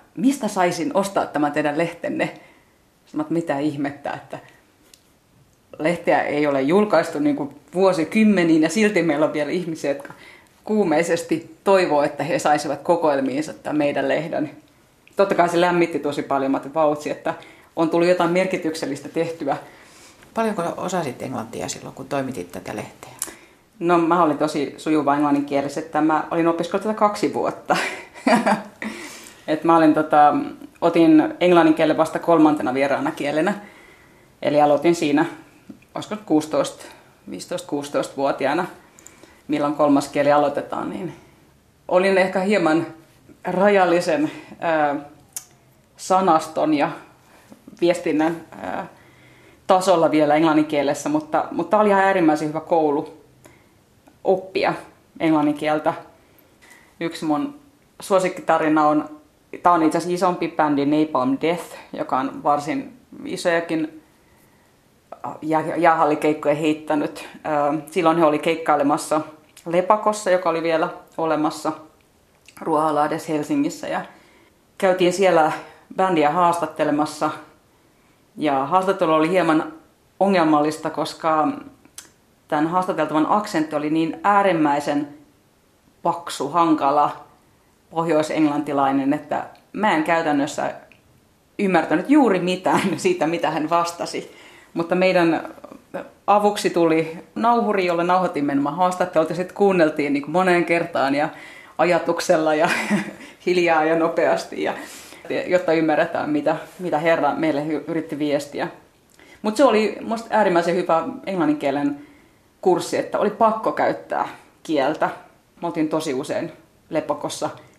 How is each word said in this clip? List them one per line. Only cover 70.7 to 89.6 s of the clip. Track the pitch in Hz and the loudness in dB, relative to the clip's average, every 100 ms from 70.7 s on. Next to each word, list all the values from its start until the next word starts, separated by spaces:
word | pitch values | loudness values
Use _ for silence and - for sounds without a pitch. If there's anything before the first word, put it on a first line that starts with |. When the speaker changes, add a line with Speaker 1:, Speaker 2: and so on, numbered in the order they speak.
| 160 175 - - - | 0 -2 -6 -14 -6
Speaker 1:
olemassa, | 160 151 156 - 156 156 - _ _ _ _ _ - - | -2 0 -2 -2 -6 -8 -14 _ _ _ _ _ -20 -12
Ruoholahdessa | 180 151 160 147 151 156 160 | -2 0 2 0 0 -2 -4
Helsingissä. | 151 147 143 147 - - | -6 -2 -2 -2 -4 -8
Ja | 165 - - _ _ _ _ _ - | -8 -8 -18 _ _ _ _ _ -2
käytiin | 190 180 175 | 0 2 2
siellä | 180 185 170 156 - - - _ - | 4 4 4 2 0 -12 -20 _ -2
bändiä | 190 165 147 | 0 2 2
haastattelemassa. | 165 170 165 156 - 147 147 151 - 156 - - _ _ _ _ _ _ _ _ - | 4 2 2 -4 -2 -2 0 -2 -2 -4 -4 -14 _ _ _ _ _ _ _ _ -4
Ja | 147 135 139 | 0 0 2
haastattelu | 185 190 190 165 | 0 2 0 2
oli | 156 160 | 2 2
hieman | 185 165 160 - - _ _ _ _ | 2 4 2 0 -10 _ _ _ _
ongelmallista, | 190 185 160 151 151 151 156 | 0 2 4 2 2 -2 -8
koska | 156 151 - 160 156 147 143 - - _ - - _ _ _ _ | -6 -8 -4 -2 0 0 -4 -14 -20 _ -20 -20 _ _ _ _
tämän | 151 160 | -2 0
haastateltavan | 185 185 160 151 151 156 | 0 -2 -2 -2 0 0
aksentti | 208 208 160 151 151 | 0 0 -4 -2 -4
oli | 151 | -2
niin | 160 165 - | -2 -2 -2
äärimmäisen | 196 202 196 165 151 143 156 143 151 - - _ _ _ _ _ _ _ | 0 2 2 2 2 0 -2 -4 -4 -10 -20 _ _ _ _ _ _ _
paksu, | - - - - 139 | -4 -4 -8 -8 -4
hankala, | 170 165 156 139 147 151 - - _ _ _ _ _ _ | 0 2 2 2 2 0 -2 -16 _ _ _ _ _ _
pohjoisenglantilainen, | 165 165 156 156 - 151 143 143 139 139 139 135 | -6 0 0 0 2 2 0 -2 0 2 2 0
että | 147 - 139 - - | -2 -2 -6 -6 -16